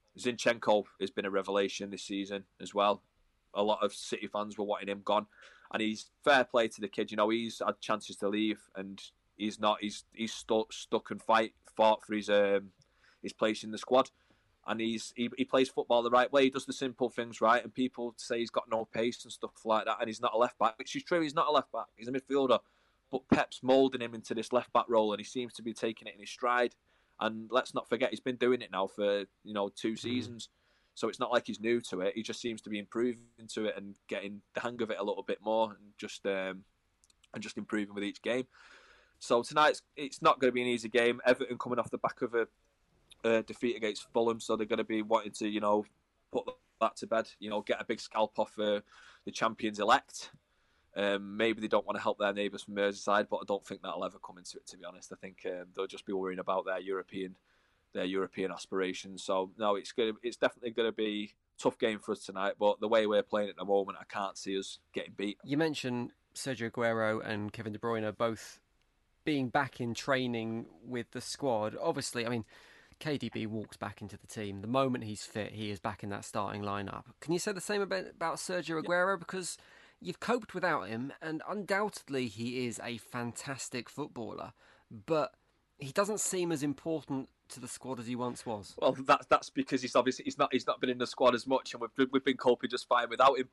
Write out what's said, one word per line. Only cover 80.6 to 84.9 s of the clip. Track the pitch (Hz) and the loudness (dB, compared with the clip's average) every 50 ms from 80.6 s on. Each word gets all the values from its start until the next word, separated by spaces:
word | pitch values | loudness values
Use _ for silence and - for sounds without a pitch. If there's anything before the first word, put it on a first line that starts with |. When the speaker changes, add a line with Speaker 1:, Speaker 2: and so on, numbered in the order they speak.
| 180 180 156 131 92 95 | 0 0 0 0 0 -2
Speaker 2:
him, | 113 113 127 139 - - - | -4 -6 -6 -6 -8 -10 -8
and | 160 156 156 - - | -8 -8 -6 -6 -6
undoubtedly | 180 208 196 151 202 190 214 208 - - - - 139 131 127 | -6 -6 -4 -2 0 0 0 -2 -4 -8 -10 -6 -4 -2 -2
he | 117 95 110 113 120 120 131 127 | -4 -4 -6 -6 -4 -4 -2 -4
is | 120 110 - 101 | -4 -4 -6 -6
a | 117 120 110 | -6 -8 -8
fantastic | - - - 123 120 120 110 - - 143 139 127 - - - 123 113 - | -10 -10 -8 -6 -6 -6 -8 -8 -8 -8 -8 -8 -8 -8 -8 -8 -8 -8
footballer, | - - 147 - - 123 113 101 92 82 - - - _ _ - - _ _ - | -8 -10 -10 -8 -8 -8 -8 -8 -8 -8 -10 -12 -14 _ _ -20 -20 _ _ -20